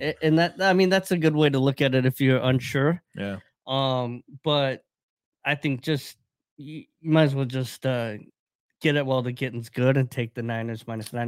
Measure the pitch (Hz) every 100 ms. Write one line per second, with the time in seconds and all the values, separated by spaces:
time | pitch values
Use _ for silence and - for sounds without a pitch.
0 | 147 151 156 156 170 - 196 185 185 190
1 | 190 180 156 151 151 135 135 131 139 127
2 | 127 - 131 127 127 131 - 143 143 175
3 | _ - 98 98 - _ - 135 135 127
4 | 123 123 - 139 160 147 139 123 _ _
5 | _ _ _ _ 143 143 156 131 - 147
6 | - - _ _ _ - 143 156 - _
7 | 160 156 151 135 131 131 127 - 131 123
8 | 117 104 - _ _ _ _ _ 160 147
9 | 135 131 123 123 131 117 117 - 127 135
10 | 127 - 117 - 117 113 113 113 - 113
11 | 107 120